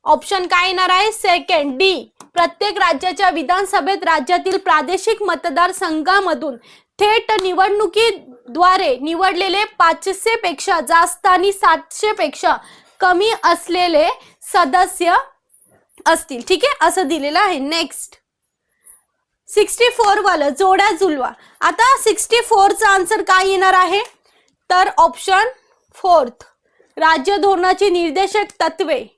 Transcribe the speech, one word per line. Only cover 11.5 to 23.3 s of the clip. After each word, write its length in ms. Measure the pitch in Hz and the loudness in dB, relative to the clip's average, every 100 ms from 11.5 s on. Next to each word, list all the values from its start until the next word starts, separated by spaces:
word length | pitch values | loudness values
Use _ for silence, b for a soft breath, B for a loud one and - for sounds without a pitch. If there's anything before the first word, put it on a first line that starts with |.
सातशे 600 | 392 392 320 - - 427 | 2 2 0 -4 -6 -4
पेक्षा 440 | 427 311 - 349 - B B B B | -2 -4 -2 -2 -2 B B B B
कमी 320 | 370 359 427 453 | 2 2 0 0
असलेले 640 | 339 339 - 359 359 302 339 - b b - | 0 0 -2 -2 0 2 0 -2 b b -2
सदस्य 600 | 381 320 359 381 - 339 403 554 _ _ _ _ _ _ _ - | 0 2 2 0 0 0 0 -2 _ _ _ _ _ _ _ 0
असतील. 340 | 330 - 277 - | 0 -2 -12 -2
ठीक 160 | 381 | 0
आहे, 240 | 554 554 339 | 0 0 0
असं 200 | 359 311 | 0 -2
दिलेलं 300 | 320 285 320 | -4 -2 0
आहे. 200 | 415 320 | 0 -2
नेक्स्ट 580 | 277 330 320 - - _ _ _ _ _ b b b b b b b b - | -4 -4 -6 -10 -14 _ _ _ _ _ b b b b b b b b -4
सिक्स्टी 400 | 403 403 - 480 | -2 -2 0 0
फोर 320 | 466 427 415 | 2 0 2
वालं 280 | 403 339 285 | 0 0 -2
जोड्या 420 | 285 381 381 403 | 0 2 4 2
जुळवा. 400 | 330 381 294 247 - b b | 0 -2 -2 -6 -10 b b
आता 360 | 339 339 494 539 | -2 2 2 4
सिक्स्टी 420 | 440 381 - 466 | 2 -2 0 -2
फोर 320 | 466 415 392 | 2 4 4
चा 160 | - 427 | 2 2
आन्सर 340 | 392 359 427 | 2 0 -2
काय 260 | 403 | 0